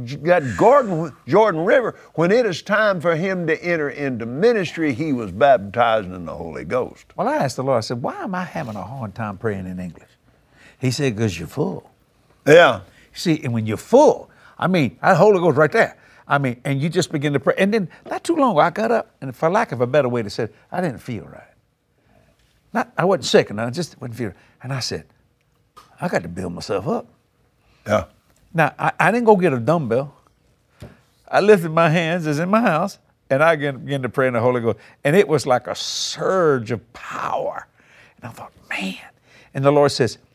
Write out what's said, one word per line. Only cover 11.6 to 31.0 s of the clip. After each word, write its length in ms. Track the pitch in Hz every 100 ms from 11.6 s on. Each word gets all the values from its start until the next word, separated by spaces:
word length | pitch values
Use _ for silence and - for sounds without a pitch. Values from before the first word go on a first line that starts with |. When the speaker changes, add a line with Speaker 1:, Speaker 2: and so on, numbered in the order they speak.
| 90 82 - _ _ _ _ _ 139
Speaker 1:
Yeah. 340 | 165 151 101 - _ _
Speaker 2:
See, 260 | - 175 156
and 120 | 131
when 100 | 117
you're 140 | 110 101
full, 500 | - 262 294 - - _ - -
I 80 | 160
mean, 320 | 185 113 -
that 160 | 165 165
Holy 240 | 208 185
Ghost 160 | 175 131
right 160 | 156
there. 240 | 226 - - _ - -
I 80 | 143
mean, 240 | 135 120 143
and 120 | 139
you 80 | 165
just 200 | 170 151
begin 220 | 151 151
to 80 | 143
pray. 140 | 180 -
And 160 | 196
then 160 | 220 175 - -
not 120 | 359
too 140 | - 339
long 140 | 254
ago, 100 | 151
I 80 | 165
got 220 | 185 226
up, 220 | 233 - _
and 120 | 135
for 140 | - 160
lack 240 | 208 -
of 80 | 123
a 60 | 123
better 240 | 151 127
way 120 | 120
to 60 | 101
say 140 | -
it, 100 | 110 - _
I 120 | 175
didn't 160 | 180 92
feel 260 | - 104
right. 180 | - - - _ _ _ _ _ _ _ _ _ _ _ _
Not, 180 | 226 - -
I 80 | 180
wasn't 180 | 165
sick, 240 | - 190 123
and 100 | 104
I 120 | 120
just 280 | 151 170 -
wasn't 200 | 123 117
feeling. 160 | 107 - _ _
And 100 | 127
I 80 | 139
said, 240 | - 85 - _ _ _ _ _ _ - - -
"I 60 | 180
got 140 | 202
to 60 | 85
build 240 | 185 90
myself 340 | 87 - 98 123
up." 200 | 240 - _ _ _ _ _ _ _ -
Speaker 1:
Yeah. 180 | 104 - _ _ _ _
Speaker 2:
Now, 180 | 165 147 -
I, 140 | 151 -
I 100 | 165
didn't 140 | 240
go 100 | 226 202
get 160 | 175
a 60 | 127
dumbbell. 560 | 117 170 117 120 151 - _ _ _ _ _ _ - _